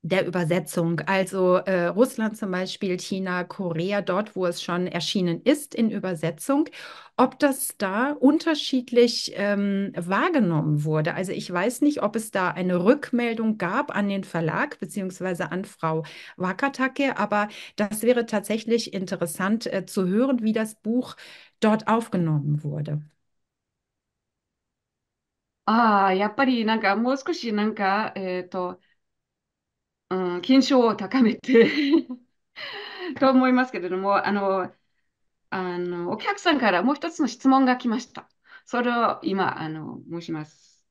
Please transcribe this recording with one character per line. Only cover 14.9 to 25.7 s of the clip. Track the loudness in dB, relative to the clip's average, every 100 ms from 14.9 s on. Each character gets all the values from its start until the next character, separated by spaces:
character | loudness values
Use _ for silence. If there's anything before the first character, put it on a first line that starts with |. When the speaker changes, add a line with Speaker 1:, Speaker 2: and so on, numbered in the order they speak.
| -6 -8 -6 -6 -4 -4
Speaker 1:
an | -6
Frau | -8 -6 -4 -2 -6 -14 -20 -6
Wakatake, | -4 -2 -2 0 -4 0 -2 0
aber | -2 0 -2 -6 -18
das | 0 0 2
wäre | 2 2
tatsächlich | 2 -2 -2 -4 0 0 0
interessant, | -6 -4 -4 -4 -2 0 0 0
äh, | -4
zu | -4 -2 2
hören, | 2 2 2
wie | 0
das | 0 -2 -6
Buch | -2 -2 -2 -10 -20 -20 -20 _
dort | 2 2 2
aufgenommen | 0 0 -2 2 0 0 -2
wurde. | -2 -6 -4 -6 -8 _ _ _ _ _ _ _ _ _ _ _ _ _ _ _ _ _ _ _ _ _ _ _ _ _
Speaker 2:
あ | 0